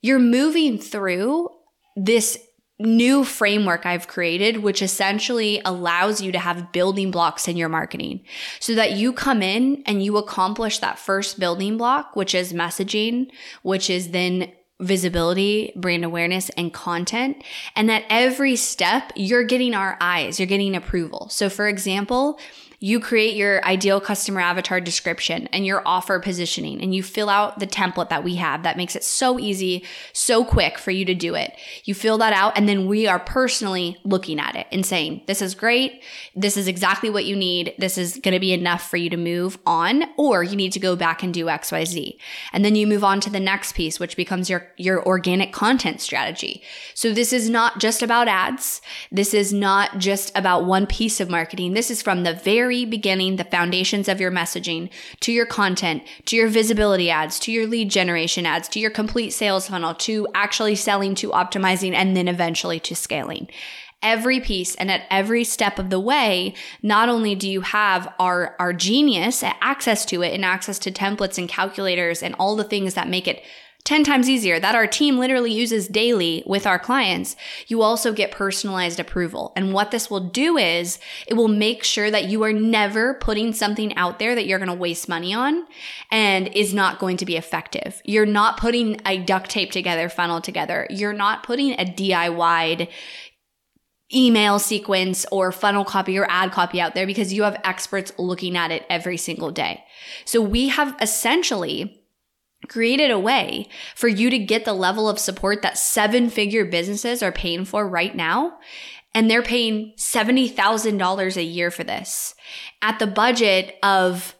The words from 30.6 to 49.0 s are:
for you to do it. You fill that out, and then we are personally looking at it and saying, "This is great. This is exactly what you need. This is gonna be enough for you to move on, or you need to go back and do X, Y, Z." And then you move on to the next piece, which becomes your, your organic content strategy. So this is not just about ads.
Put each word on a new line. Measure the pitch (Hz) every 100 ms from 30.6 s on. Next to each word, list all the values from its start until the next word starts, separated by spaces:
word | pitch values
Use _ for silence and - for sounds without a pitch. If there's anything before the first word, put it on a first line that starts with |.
| 160 -
for | -
you | 190
to | 185
do | 185 170
it. | 170 151 - - -
You | - 196
fill | 220 220
that | 220
out, | 202 202 220
and | 208
then | 202 190
we | 208 220
are | 180
personally | - - 254 - 202 185 175 180
looking | 202 190 190 151
at | 139
it | - -
and | 190 185
saying, | 185 156 - -
"This | 196
is | 190 190
great. | 226 240 262 254 - - - -
This | 202 202
is | 190
exactly | 180 185 196 226
what | 208
you | 180
need. | 202 185 180 170 -
This | 185 190
is | 175 180
gonna | - 185
be | 190
enough | 185 175 175 -
for | 180
you | 170
to | 170
move | 170 175 180 196 -
on, | 165 170 262 330 -
or | 294 202
you | 175
need | 202 190
to | 196
go | 190
back | 180 170 160
and | 185
do | 175 165
X, | 151 -
Y, | 165
Z." | 165 175 - - - - -
And | -
then | 202 214
you | 208
move | 208
on | 202 196
to | 202
the | 202
next | 190 196 -
piece, | - 165 -
which | 175 -
becomes | 175 185 185
your, | 180 180 _
your | 180 185
organic | 180 185 180 180 196
content | - 214 262 190 -
strategy. | - - 135 170 - - - - -
So | - 226
this | 214 233
is | 254 220
not | 233 233 233
just | 220 233
about | 233 233 240
ads. | 190 185 254 - - - -